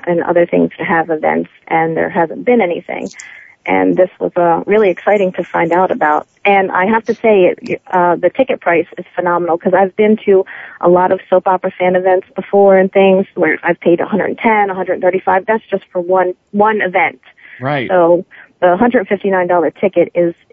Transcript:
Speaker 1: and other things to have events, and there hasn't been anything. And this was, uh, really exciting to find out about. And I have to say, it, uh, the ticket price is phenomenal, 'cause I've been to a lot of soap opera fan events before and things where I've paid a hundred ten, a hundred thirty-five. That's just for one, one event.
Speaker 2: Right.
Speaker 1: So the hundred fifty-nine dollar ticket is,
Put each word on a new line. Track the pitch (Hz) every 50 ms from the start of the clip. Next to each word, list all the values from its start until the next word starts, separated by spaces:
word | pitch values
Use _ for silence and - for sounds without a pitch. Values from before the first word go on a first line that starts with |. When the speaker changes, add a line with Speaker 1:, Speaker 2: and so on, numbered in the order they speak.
| -
Speaker 1:
and | - 175 170 170
other | 170 175 175 175
things | 175 - 180 170 170 -
to | - 160
have | 175 170 165 160 170
events, | 160 156 156 156 156 160 170 - _ _ _
and | - 165 165 160 165 165
there | 165 170 165
hasn't | 170 165 170 160 - - -
been | 247 247 233
anything. | 202 175 170 - 185 - - - - - - - - - - - - - _ _ -
And | - 185 190 185 185 175
this | 170 185 180 _ -
was, | 190 180 -
uh, | 180 175 170 170 175 -
really | - 202 214 220 190
exciting | 170 - - 208 202 208 - 180 180
to | - 180
find | - - 175 170 165 170
out | 175 185 180
about. | 170 160 160 151 151 151 - _ _ _ -
And | 202 202 196 190 180
I | - 180 185
have | 196 220 226 226
to | - 226
say, | - - 226 214 196 180 165 - - -
it, | - 170 - _ -
uh, | - 185 175 175 170
the | 165 170 175
ticket | - - 262 - 247 -
price | - 180 170 170 170 - - -
is | 185 _ -
phenomenal, | - 180 180 175 175 175 170 160
'cause | 170 - 196 180
I've | 180 196 190 -
been | - 214 214 220 214 -
to | - 196 190 190 - - - - - - - -
a | 175
lot | 180 180 180 185 190
of | 190 - -
soap | - 185 - 202
opera | 185 180 - 190 -
fan | - 180 180 185
events | 185 185 190 185 185 - _ -
before | - 185 - - 202 202 196 190
and | 190 185 196 -
things | 196 190 196 190 190 196 - -
where | - 175 156 147 - -
I've | 170 170 -
paid | - 175 170 165
a | 165
hundred | - 208 190 160 - - -
ten, | - 226 220 214 208 196
a | 190
hundred | 190 - 196 180 -
thirty-five. | - 185 180 190 - - 185 190 185
That's | - 220 226 -
just | - 196 196 - _
for | - 180 175
one, | 175 185 185 180 180 185 _ _ _ -
one | 202 202 214 220 208 -
event. | 185 180 190 165 151 - - _ _ _ _ - - - -
Speaker 2:
Right. | 123 135 147 139 120 -
Speaker 1:
So | 185 185 170 165 175 170 190 _ - - - _ _ -
the | - 180 175
hundred | 185 233 247 240 247 196 -
fifty-nine | 208 190 - 202 190 185 180 175
dollar | 180 175 160 151 -
ticket | - - 196 - 175 170 - -
is, | 175 175 170 170 _ _ _